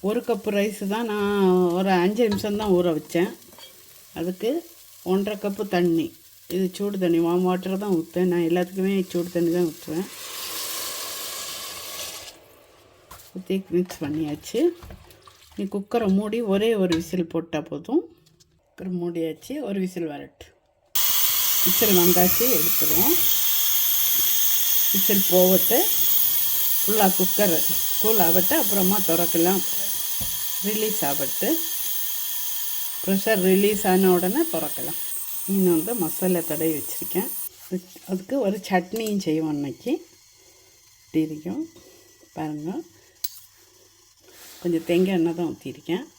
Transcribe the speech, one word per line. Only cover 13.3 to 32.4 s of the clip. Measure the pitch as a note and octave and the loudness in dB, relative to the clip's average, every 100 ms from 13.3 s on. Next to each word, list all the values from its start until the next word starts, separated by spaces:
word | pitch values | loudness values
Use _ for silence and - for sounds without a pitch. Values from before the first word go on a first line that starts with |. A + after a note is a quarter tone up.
| F#3 | -14
ஊத்தி | F#3 F#3+ F#3+ E3+ | -4 -4 0 0
மிக்ஸ் | F3+ - | 0 -4
பண்ணியாச்சு. | D3 D3+ D3+ D3+ - A3 E4+ E4+ - - - - - - - - | -4 -2 -4 -4 -4 2 2 0 -16 -18 -20 -20 -20 -20 -18 -8
நீ | G3 G#3 | -4 -4
குக்கரை | G3 A#3+ G#3+ F#3+ | -2 0 4 2
மூடி | G#3+ A3+ A3+ | 2 -2 2
ஒரே | G3 A3 A3 | 2 4 4
ஒரு | F#3 E3 | 4 2
விசில் | E3+ F#3 E3 | 0 -2 -2
போட்டா | E3+ E3 D3+ D3+ | -2 -2 -6 -4
போதும். | D3 E3 C#4+ A#4 - _ _ _ _ | -10 0 0 0 -16 _ _ _ _
குக்கர் | _ - F#3 F3+ | _ -12 -6 -4
மூடியாச்சு, | E3+ E3+ E3 D#3 - C#4 A#3+ | -2 -2 -4 -6 -8 -8 -4
ஒரு | G3+ | -2
விசில் | F#3 F3+ E3 | -2 -4 -6
வரட்டும். | C#3+ C#3+ _ - _ _ _ _ - - - - - - - - | -8 -14 _ -20 _ _ _ _ -4 -4 -2 -2 -2 0 0 0
விசில் | F#3+ G#3+ F#3 | 2 6 6
வந்தாச்சு, | F3 F3 F#3 - A#3+ G3 | 6 6 4 4 2 2
எடுத்துருவோம். | D#3+ - D3+ D#3 A#3 F4+ - - - - - - - - - - - - - - - - - | 0 0 0 2 2 2 2 0 0 -2 0 0 0 0 0 0 0 0 0 0 0 0 0
விசில் | G3+ - G3 F#3+ | 0 2 2 4
போகட்டு, | F3+ F#3 F#3 - A#3 - - - - - - - - - - | 6 6 6 4 2 2 0 0 0 0 -2 -2 -2 -2 -2
ஃபுல்லா | - G#3+ G3 F#3 | 0 4 4 4
குக்கர் | F#3 - G3+ D#3+ - - - - | 0 2 2 2 -2 -2 -4 -2
கூல் | G#3+ A3+ E3+ | 2 2 4
ஆகட்டு, | F3 F3+ D#4 | 2 2 2
அப்புறமா | G#3 G3 F#3 F#3+ F#3+ | 2 2 2 2 2
திறக்கலாம். | E3 E3+ E3+ E3+ F#3+ - - - - - - - - - - G3 | 0 2 2 2 2 -2 -6 -4 -6 -6 -6 -6 -6 -6 -6 -4
ரிலீஸ் | G#3+ G#3+ F#3+ C#3+ | -2 -2 -2 -2
ஆகட்டு, | C3+ C3+ - G3+ E4 - - - - - - - - | -2 -4 -2 0 0 -2 -6 -6 -6 -6 -6 -6 -6